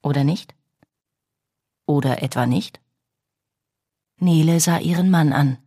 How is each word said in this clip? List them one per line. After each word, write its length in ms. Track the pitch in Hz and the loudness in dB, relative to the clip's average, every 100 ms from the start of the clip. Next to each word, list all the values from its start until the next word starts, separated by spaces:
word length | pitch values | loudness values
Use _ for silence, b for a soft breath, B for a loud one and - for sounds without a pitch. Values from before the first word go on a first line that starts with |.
oder 220 | 147 143 | -2 -2
nicht? 320 | 139 185 - _ _ _ _ _ _ _ _ _ _ _ _ _ - | -2 -2 -10 _ _ _ _ _ _ _ _ _ _ _ _ _ -2
Oder 380 | 143 135 123 | -2 0 -4
etwa 220 | 123 127 123 | -4 -4 -2
nicht? 340 | 131 - - _ _ _ _ _ _ _ _ _ _ _ _ _ _ | -2 -4 -18 _ _ _ _ _ _ _ _ _ _ _ _ _ _
Nele 420 | 180 165 156 170 | 2 2 4 2
sah 180 | 165 170 | 0 -2
ihren 300 | 165 175 185 | -2 0 2
Mann 240 | 175 151 | 2 2
an. 240 | - 139 127 | 2 -2 -2